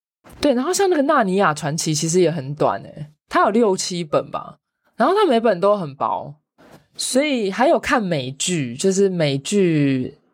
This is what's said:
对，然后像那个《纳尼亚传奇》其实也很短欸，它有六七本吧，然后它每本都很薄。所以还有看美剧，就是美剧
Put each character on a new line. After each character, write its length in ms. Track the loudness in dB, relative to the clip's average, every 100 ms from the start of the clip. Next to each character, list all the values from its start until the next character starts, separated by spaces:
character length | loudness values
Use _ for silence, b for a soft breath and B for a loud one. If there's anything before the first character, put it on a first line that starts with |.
| _ _ -20 -4
对， 140 | 0
然 80 | 0
后 100 | 0
像 160 | 0 2
那 40 |
个 80 | 2 2
《纳 180 | 2
尼 120 | 2 2
亚 180 | 0
传 220 | 0 -4 -4
奇》 180 | -2 -2
其 100 | 0
实 120 | 2
也 100 | 2
很 240 | 0 -8
短 260 | -2 0 0
欸， 240 | -8 -16 -16 _ -4
它 140 | 0 2
有 40 |
六 260 | 2 2 0
七 280 | -4 -6
本 260 | -2 -2 -2
吧， 280 | -10 -12 -20 _ _ _ -2
然 120 | 0
后 40 |
它 140 | 2 2
每 140 | 2
本 180 | 2 2
都 180 | 2 0
很 160 | -2 -4
薄。 380 | -4 -4 -8 -18 _ _ B B B
所 260 | -10 -2 0
以 260 | 0 -2 -2
还 160 | 0 2
有 140 | 2
看 200 | 2 -2
美 300 | 0 -4 -4
剧， 460 | -6 -4 -2 -4 -2
就 160 | 0
是 160 | 2 0
美 280 | 2 0 0
剧 760 | -2 2 2 2 2 0 -4 -10 _